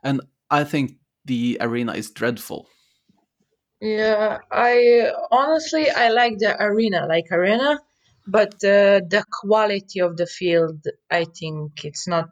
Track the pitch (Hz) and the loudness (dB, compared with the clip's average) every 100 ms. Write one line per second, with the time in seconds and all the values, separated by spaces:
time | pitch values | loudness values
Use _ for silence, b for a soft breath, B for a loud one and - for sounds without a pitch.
0 | 135 139 - _ _ 147 147 151 135 - | -6 -6 -6 _ _ -2 0 -2 -4 -8
1 | _ _ - 123 120 120 117 120 120 87 | _ _ -6 -4 -2 -2 -4 -4 -4 -6
2 | 107 - 113 120 - - - _ _ _ | -10 -6 -4 -4 -10 -14 -14 _ _ _
3 | _ _ _ _ _ _ _ _ 214 214 | _ _ _ _ _ _ _ _ -6 -2
4 | 220 214 214 - - - 240 240 240 233 | 0 2 0 -4 -6 0 2 4 6 6
5 | 214 - - 247 285 320 311 311 294 - | 4 -2 0 2 2 0 0 0 0 2
6 | 233 226 240 208 208 - 208 208 226 180 | 2 4 2 0 -2 0 0 0 0 0
7 | 147 165 170 175 185 226 277 294 - _ | 0 -2 0 0 2 2 0 -2 -6 _
8 | _ _ - 202 208 - 196 202 196 202 | _ _ -2 0 0 0 2 4 6 4
9 | 175 202 220 - 202 214 214 196 196 190 | 2 -2 -2 -8 0 2 2 -2 -6 -2
10 | 175 165 175 - 180 170 165 156 147 - | -2 -2 -6 -4 0 2 0 -4 -12 -12
11 | _ 175 165 170 160 156 151 147 151 143 | _ -4 -2 -8 -12 -10 -12 -12 -14 -12
12 | - 170 165 | -4 -4 -4